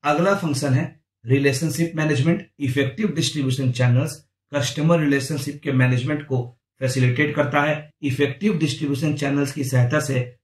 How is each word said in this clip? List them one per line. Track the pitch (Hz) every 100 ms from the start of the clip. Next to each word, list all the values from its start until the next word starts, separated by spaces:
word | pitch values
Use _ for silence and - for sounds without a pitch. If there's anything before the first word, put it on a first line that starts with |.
अगला | 147 151 185
फंक्शन | 196 165 131 143
है | 127 175 - _ _ 117
रिलेशनशिप | 135 139 127 165 131 165 156
मैनेजमेंट। | 151 135 151 170 - _
इफेक्टिव | 139 123 127 - 214
डिस्ट्रीब्यूशन | 156 156 151 131 127 131
चैनल्स | 127 123 120 156 - _ _ _
कस्टमर | 143 123 - 156 170
रिलेशनशिप | 151 139 131 147 147 143
के | 147
मैनेजमेंट | 131 127 127 131 147 -
को | 131 120 - _ _
फैसिलिटेट | 131 131 123 123 147
करता | 151 135 147
है। | 147 147 - _
इफेक्टिव | 143 131 143 - 208 170
डिस्ट्रीब्यूशन | 151 - 151 139 160
चैनल्स | 139 143 139 139
की | -
सहायता | 131 127 120 147
से | 143 131 123 -